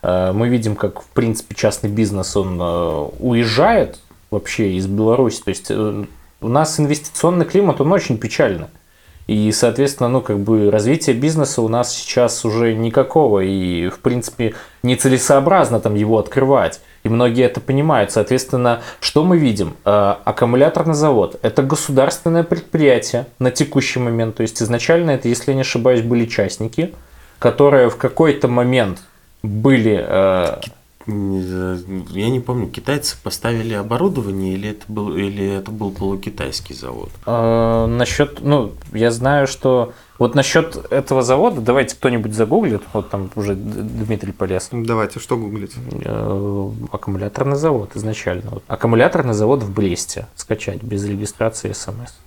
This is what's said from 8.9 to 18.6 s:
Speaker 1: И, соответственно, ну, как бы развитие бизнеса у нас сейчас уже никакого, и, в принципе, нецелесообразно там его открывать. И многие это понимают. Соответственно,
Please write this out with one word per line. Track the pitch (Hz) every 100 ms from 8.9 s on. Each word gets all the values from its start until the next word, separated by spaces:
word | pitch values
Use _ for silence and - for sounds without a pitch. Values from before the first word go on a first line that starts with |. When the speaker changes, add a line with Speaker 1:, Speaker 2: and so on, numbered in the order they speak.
| _ _ - -
Speaker 1:
И, | 107 107
соответственно, | 107 123 120 139 139 120
ну, | 131
как | 127 101
бы | 101 110 104
развитие | 107 104 156 - 120
бизнеса | 147 160 135 -
у | 113
нас | 117 123 -
сейчас | - - 120 - 113
уже | 107 117 110
никакого, | 113 127 135 160 139 101
и, | 95 98 92 87 85
в | -
принципе, | 85 120 110 - 113 - - _
нецелесообразно | 123 131 139 127 - 143 139 185 127 113
там | 110 104
его | 107 110
открывать. | 104 - 131 135 85 - - -
И | -
многие | 113 123 117 123
это | 123
понимают. | - 135 156 135 101
Соответственно, | - 104 127 - 131